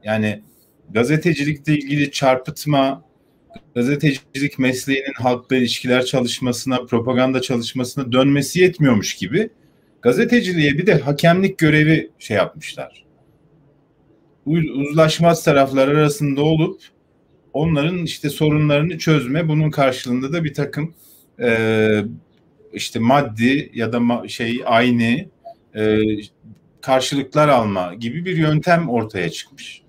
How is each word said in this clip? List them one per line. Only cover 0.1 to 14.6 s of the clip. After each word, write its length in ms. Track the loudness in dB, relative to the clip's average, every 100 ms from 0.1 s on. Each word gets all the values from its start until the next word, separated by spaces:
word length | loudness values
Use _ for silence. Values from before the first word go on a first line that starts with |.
| -2 -2 -4 -12 _ _ _ _
gazetecilikle 840 | -2 2 2 2 0 -2 -4 -2
ilgili 380 | -2 0 -2 -2
çarpıtma, 920 | 0 2 2 -2 -10 0 2 2 -2 _ _ _ _ _ -20 _ -4
gazetecilik 840 | -2 2 0 -2 _ -6 -6 -2
mesleğinin 540 | -2 -2 -4 -4 -4 -4
halkla 380 | -2 -2 0 0
ilişkiler 500 | 0 -2 0 0 2
çalışmasına, 800 | -2 -2 -4 -4 -4 -4 -4 -2
propaganda 560 | -2 0 0 0 0
çalışmasına 720 | -2 -4 -4 -6 -6 -6 -2
dönmesi 480 | 2 4 2 0 2
yetmiyormuş 560 | 2 4 2 2 0 -8
gibi 340 | -4 -2 -4 _ _ _ _ _
gazeteciliğe 760 | 0 2 2 2 0 0 0 2
bir 80 | 2
de 80 | 2
hakemlik 580 | 0 2 4 4 0 2
görevi 540 | 2 4 4 2 0 _
şey 180 | -4 0
yapmışlar. 680 | 0 -4 -16 -14 -16 _ _ _ _ _ _ _ _ _ _ _ _ _ _ _ -2
U-, 360 | -2